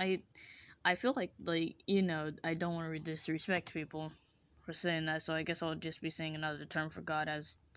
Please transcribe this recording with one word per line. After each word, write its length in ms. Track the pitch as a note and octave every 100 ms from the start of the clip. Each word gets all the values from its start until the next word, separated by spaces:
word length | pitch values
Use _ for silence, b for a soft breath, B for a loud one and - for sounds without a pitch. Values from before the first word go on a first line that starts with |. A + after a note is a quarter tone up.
I, 220 | F#3 F#3 - B B B B B
I 120 | F3+ F3+
feel 160 | B3 -
like, 160 | A2 -
like, 340 | - E3 E3 - -
you 160 | G3
know, 300 | F#3 D#3 D3+ D#3
I 100 | E3
don't 200 | E3 F3
wanna 240 | E3 D#3+ D#3
disrespect 760 | D#3 D#3+ - D#3 - F3+ -
people 400 | D#3+ D3+ D#3 D#3 - b b b _
for 80 | -
saying 340 | D#3+ F3 E3 D#3
that, 160 | D#3
so 100 | D#3+
I 100 | D#3+
guess 200 | D#3+ E3
I'll 120 | E3
just 280 | D#3 E3 -
be 80 | D#3+
saying 240 | E3 D#3+
another 300 | D#3 D#3 D3
term 260 | D3+ D#3+ D#3
for 120 | F3
God 260 | E3+ D3+ D3+
as, 280 | D3+ D3+ - _